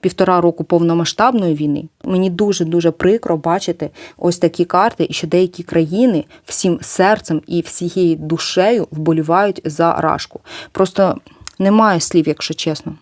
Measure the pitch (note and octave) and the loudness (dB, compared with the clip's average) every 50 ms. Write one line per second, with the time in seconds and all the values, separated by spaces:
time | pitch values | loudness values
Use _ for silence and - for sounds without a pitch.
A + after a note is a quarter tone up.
0 | - F#3+ - - - - F#3 F3 E3+ F3 E3 - D#3+ - F3+ E3+ E3+ E3+ E3 E3+ | -2 -2 0 2 2 4 4 4 4 2 0 0 -4 0 0 2 2 2 2 2
1 | E3+ - - - G#3 B3+ B3 A3+ G3 F3 D#3 D3 D3+ D3 C#3+ D3 - D#3+ _ _ | 0 -2 0 0 0 2 2 2 0 0 0 0 -2 -2 -2 -4 -6 -10 _ _
2 | - - F#3 F#3 F#3+ F#3+ F3 F3 G#3 G3+ G3 - F3 D#3+ E3 E3+ E3 E3+ D#3+ - | -6 -2 0 0 0 0 0 0 0 0 0 0 -2 0 0 2 0 0 -2 0
3 | - F3+ G#3 A#3 - - E3+ D#3 D3 E3+ E3+ G3 - - E3 - D#3 C#3 _ - | 0 0 0 0 0 -2 -4 -2 0 -2 -2 -2 -2 -4 -6 -6 -6 -10 _ -16
4 | - - - - - F3 F3 - - E3 - - F3 F3 - F3+ G3 A#3 - _ | -20 -20 -16 -4 -2 -2 0 2 0 0 0 0 -4 0 2 2 2 2 0 _
5 | E3 - D#3+ - - D#3+ - F3+ F#3 F3+ F3+ - F3 - - E3+ D#3+ D3+ E3+ G3+ | -4 -4 -4 -8 -6 -2 0 0 0 0 -2 -10 -14 -4 0 0 0 0 0 2
6 | B3 B3+ G#3 A3 D4 _ - - _ - - - - F#3+ F3 - - - - - | 2 2 2 0 -2 _ -16 -20 _ -6 -4 0 0 0 0 0 0 -2 2 2
7 | F#3 F#3+ G#3+ - - - D#3+ D3+ - - E3+ F3 E3 - - - F3 F3 F3 F#3+ | 4 4 2 2 0 -4 -4 -4 -4 -4 -4 -4 -4 -2 -4 -4 -4 -4 -2 0
8 | F#3 E3+ D#3+ D#3 D#3 D#3 E3 D#3+ - - - F#3+ F#3 G#3 A#3 B3 E3+ - - D3+ | 2 2 0 0 -2 -4 -4 -4 -4 -4 0 2 2 2 2 0 -2 -4 -6 -4
9 | D#3 D#3 E3 D#3+ D#3 D#3 E3+ F#3 G3+ G3+ F#3 - _ D#3 D3+ - E3 E3+ - - | -2 0 0 0 0 2 2 2 2 0 -2 -4 _ -8 -2 0 0 0 2 0
10 | D#3+ D#3+ D3+ D3+ - - - - _ - - - - - _ - F#3+ F#3 - - | 0 0 -2 -2 -4 -12 -16 -20 _ -18 -18 -18 -18 -16 _ -2 -2 0 2 0
11 | G3 F#3 - - _ - _ _ - - - _ F#3+ G3 G#3 G#3+ A3 A3 F#3+ E3+ | 0 0 0 -4 _ -20 _ _ -18 -18 -6 _ 0 2 4 4 4 4 2 2
12 | - - - F3 D#3 D#3 D3+ - - - D#3 - - E3 D#3 - - E3 D#3 D#3 | 0 0 0 0 0 0 -2 -4 -6 -10 -8 -6 -4 -6 -6 -6 -8 -12 -12 -14